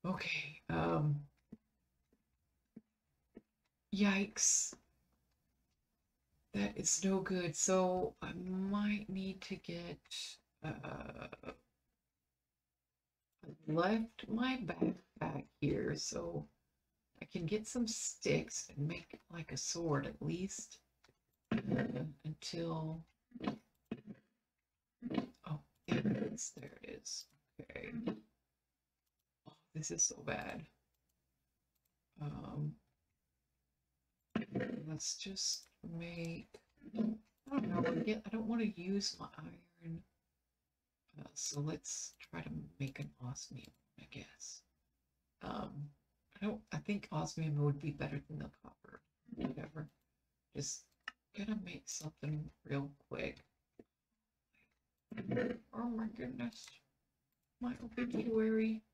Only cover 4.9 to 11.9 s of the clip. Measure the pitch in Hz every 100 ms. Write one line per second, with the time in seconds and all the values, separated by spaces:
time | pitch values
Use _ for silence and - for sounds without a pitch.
4.9 | _ _ _ _ _ _ _ _ _ _
5.9 | _ _ _ _ _ _ 202 202 - 185
6.9 | - 190 190 185 185 175 - - 185 185
7.9 | 185 180 - 180 175 180 185 190 202 208
8.9 | 208 208 190 190 190 - 185 - 170 170
9.9 | 175 - - - - _ _ 156 - -
10.9 | - - - - - - - _ _ _